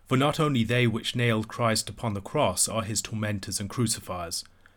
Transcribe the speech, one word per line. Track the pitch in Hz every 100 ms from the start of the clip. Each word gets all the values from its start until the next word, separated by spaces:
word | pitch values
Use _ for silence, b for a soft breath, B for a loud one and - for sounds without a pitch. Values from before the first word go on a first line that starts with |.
| -
For | 131
not | 143 -
only | 151 127
they | 110 123 120
which | 113 - 127
nailed | 120 110 107
Christ | - 117 110 -
upon | - 117 98
the |
cross | - 151 110 92 -
are | 110
his | 104 104
tormentors | - 107 104 101 104 95
and | 101
crucifiers, | - 110 - - 90 85 - b b b